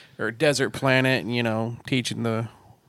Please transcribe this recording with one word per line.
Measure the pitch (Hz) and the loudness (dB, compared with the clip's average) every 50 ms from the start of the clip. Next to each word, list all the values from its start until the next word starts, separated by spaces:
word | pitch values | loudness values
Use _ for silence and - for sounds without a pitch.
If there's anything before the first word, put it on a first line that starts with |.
| - - - - | -20 -20 -8 -6
or | 113 107 | -6 -6
desert | 113 113 160 151 143 139 135 107 | -2 2 2 2 2 2 0 -2
planet, | - - - 135 131 131 131 131 131 117 80 | -2 -2 2 4 4 4 4 4 2 2 0
and, | 104 120 | -2 -2
you | 120 120 | 0 0
know, | 113 110 110 113 117 120 - - | 0 0 0 -2 -4 -6 -10 -6
teaching | - 143 127 120 - 110 110 117 | -2 -2 -2 -2 -2 -6 -4 -2
the | 117 113 110 117 110 - - - - - _ _ | -2 -2 -2 -4 -6 -10 -18 -20 -20 -20 _ _